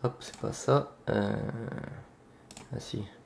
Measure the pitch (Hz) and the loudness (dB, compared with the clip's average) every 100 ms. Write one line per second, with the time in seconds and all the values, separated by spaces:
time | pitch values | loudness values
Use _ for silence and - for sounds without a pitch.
0 | 127 - - - 110 - - 139 139 - | 0 0 -12 -4 -4 -2 6 6 6 -8
1 | - 104 101 107 107 113 113 - - - | 2 2 4 2 -2 -4 -6 -6 -8 -10
2 | - - - - - - - 117 - 107 | -14 -20 -20 -20 -18 -16 -8 -8 -4 -6
3 | 101 - | -6 -12